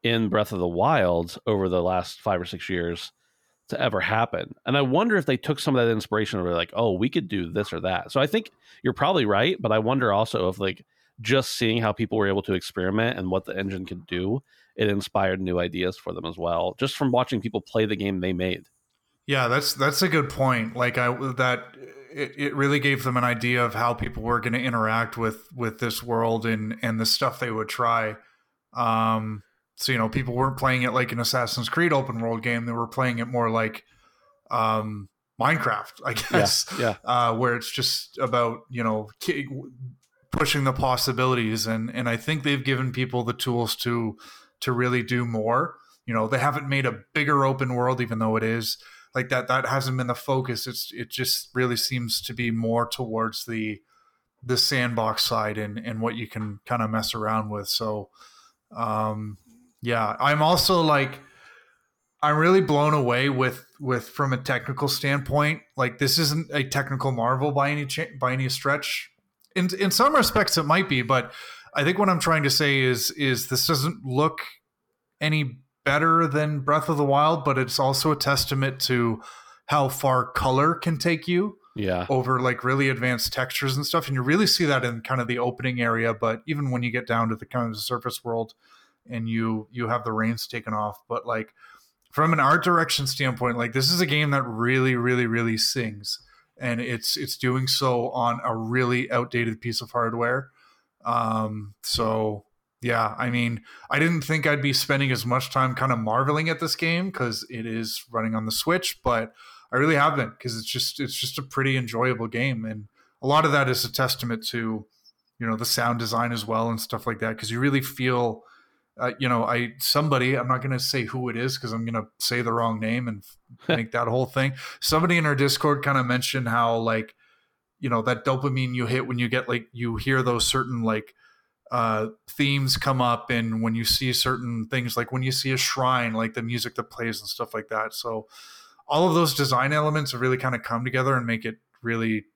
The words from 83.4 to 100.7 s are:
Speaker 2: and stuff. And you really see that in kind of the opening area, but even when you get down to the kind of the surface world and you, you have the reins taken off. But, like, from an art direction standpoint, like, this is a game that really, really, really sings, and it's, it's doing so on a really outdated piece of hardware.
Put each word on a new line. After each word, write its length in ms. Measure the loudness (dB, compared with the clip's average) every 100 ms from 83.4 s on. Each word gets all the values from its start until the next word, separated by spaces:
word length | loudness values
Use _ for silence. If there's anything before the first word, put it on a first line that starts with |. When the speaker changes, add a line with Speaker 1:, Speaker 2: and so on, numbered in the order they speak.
| -4 -2 0 0
Speaker 2:
and 100 | 0
stuff. 220 | -2 0
And 60 | -2
you 60 |
really 260 | 2 4 4
see 160 | 4
that 200 | 2 2
in 180 | 0 -4
kind 180 | -4 -2
of 80 | 0
the 100 | 0
opening 420 | -2 -2 -4 0
area, 320 | 0 2 0
but 300 | 0 0 -2 -4
even 260 | -2 0
when 100 | 0
you 80 | 0
get 160 | -2 0
down 220 | 0 0
to 80 | -2
the 100 | -4
kind 200 | -4 -4
of 80 |
the 60 | -4
surface 440 | -4 -4 -4 -8
world 300 | -4 -4 -4 _ _ -20 _ _ -10
and 180 | -6 -2
you, 400 | 0 0 -2 -6
you 180 | -6 -2
have 160 | -2
the 80 | -2
reins 340 | 0 0 -2 -6
taken 280 | -8 -6
off. 240 | -4 -4 -6 _
But, 180 | -6 -4
like, 280 | -6 -6 _ -20 -20 _ _ _
from 200 | 0 2
an 80 | 4
art 220 | 4 4
direction 420 | 4 2 2 0 -2
standpoint, 500 | -2 -2 0 -2 0
like, 160 | -2
this 180 | 0 0
is 100 | 2
a 60 | 2
game 240 | 2 2
that 100 | 0
really, 540 | 0 0 2 4 4 2
really, 300 | 2 2 2
really 300 | 2 0 2
sings, 640 | 0 0 -4 -6 -10 -10 _ -20 _ -8
and 220 | -4 -4
it's, 360 | -4 -4 -2 -4
it's 200 | -4 -2
doing 300 | 0 2 0
so 440 | 0 2 0 0
on 300 | 0 0 0
a 100 | -2 -2
really 540 | 0 2 2 2 0
outdated 500 | -2 0 -2 -2 -4
piece 200 | -4 -6
of 100 | -4
hardware. 580 | -2 0 0 0 0 -4 _ _